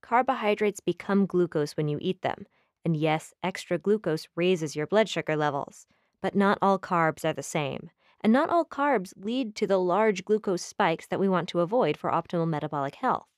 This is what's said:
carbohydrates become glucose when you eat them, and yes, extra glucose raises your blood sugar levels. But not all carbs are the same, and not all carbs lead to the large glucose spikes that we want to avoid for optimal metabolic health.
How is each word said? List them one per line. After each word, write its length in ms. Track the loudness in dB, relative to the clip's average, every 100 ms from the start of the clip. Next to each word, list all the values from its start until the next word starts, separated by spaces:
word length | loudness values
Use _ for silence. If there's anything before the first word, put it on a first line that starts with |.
carbohydrates 800 | 2 0 2 0 0 2 0 -2
become 440 | -4 -4 0 2 2
glucose 520 | 2 2 0 -2 -2
when 100 | -2
you 100 | -2
eat 200 | -4 -4
them, 260 | -4 -6 -10 _ _ _
and 140 | -2 0
yes, 360 | 2 0 -4 _
extra 360 | -6 -6 -4 -2
glucose 500 | 2 0 2 -4 -4 -2
raises 400 | 0 2 -2 -4
your 100 | 0
blood 220 | 2 2
sugar 300 | -2 -2 0
levels. 500 | 0 -2 -6 -12 -20 _ _ _
But 140 | -4 2
not 220 | 2 4
all 160 | 2 2
carbs 460 | 0 2 2 0
are 80 | -4
the 100 | -4
same, 500 | -4 -4 -4 -6 -14 _ _ _
and 140 | 2
not 160 | 2 2
all 160 | 0 0
carbs 480 | -2 0 0 -2 -10
lead 400 | -6 -4 -6 -4
to 100 | 0
the 140 | 2
large 460 | 2 2 2 0 0
glucose 380 | 0 0 -4
spikes 440 | -6 0 0 0 -4
that 120 | 0
we 100 | 2
want 180 | 2 0
to 140 | -2
avoid 340 | 0 2 2 0
for 140 | -2
optimal 400 | -2 -2 -2 0
metabolic 460 | -2 -4 -4 -4 -4
health. 320 | -2 -2 -4